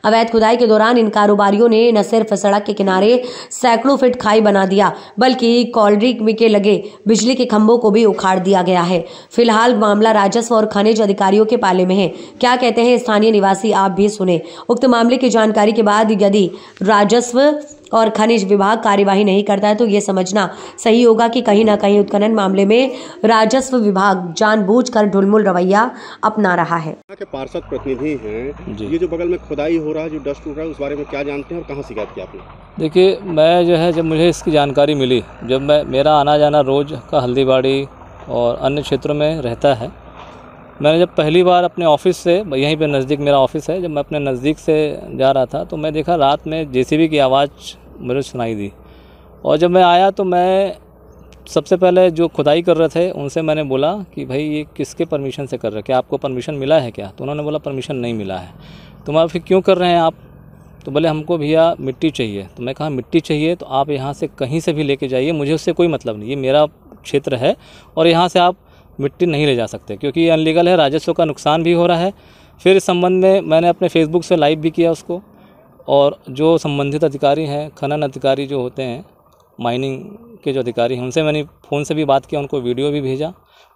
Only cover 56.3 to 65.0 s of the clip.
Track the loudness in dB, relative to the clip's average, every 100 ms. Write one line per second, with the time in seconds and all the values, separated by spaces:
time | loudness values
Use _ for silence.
56.3 | -8 -8 -8 0 0 -2 -10 -14 -12 -10
57.3 | -8 -6 -6 -8 -10 -8 -8 -6 -6 -8
58.3 | -10 -12 -20 -20 -20 -20 -18 -4 -2 0
59.3 | -4 -2 0 2 0 2 2 0 -4 -20
60.3 | -20 -20 -20 -20 -18 -6 -2 -2 -2 -4
61.3 | -4 0 2 2 0 -8 -4 -6 -4 -6
62.3 | -8 -12 -12 -12 -8 -8 -8 -4 -4 -2
63.3 | -4 -2 -4 -4 -4 -2 -4 -6 -8 -10
64.3 | -8 -6 -4 -4 -4 -4 -4